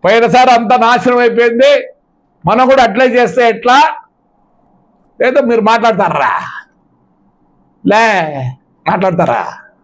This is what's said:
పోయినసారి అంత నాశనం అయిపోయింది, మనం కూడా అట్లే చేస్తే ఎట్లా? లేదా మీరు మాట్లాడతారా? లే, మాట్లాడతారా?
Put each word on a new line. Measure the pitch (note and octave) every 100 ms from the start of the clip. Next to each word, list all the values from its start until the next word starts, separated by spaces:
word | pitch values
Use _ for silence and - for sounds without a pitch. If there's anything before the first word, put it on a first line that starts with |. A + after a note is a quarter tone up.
| F3
పోయినసారి | A3+ A#3 A#3+ B3+
అంత | A#3+ A3+
నాశనం | B3 A3+ B3 B3+ B3
అయిపోయింది, | A#3+ G#3+ A#3+ A#3 C#4 C#4+ - _ _ _ _ _ D#3+
మనం | A3 B3+
కూడా | C4
అట్లే | A#3 G3+ B3+
చేస్తే | A#3+ A#3+ - A#3
ఎట్లా? | A3 B3 C4 D#4 - _ _ _ _ _ _ _ _ _ _ _ _
లేదా | B3 C4
మీరు | B3+ A#3
మాట్లాడతారా? | G#3+ A3+ A3+ G3+ F#3 D3+ - - - - - _ _ _ _ _ _ _ _ _ _ _ -
లే, | G#3 A3+ G3 D#3+ C#3+ B2+ - _ _ -
మాట్లాడతారా? | F#3 F#3+ F3 D#3+ A2+ F2 - - _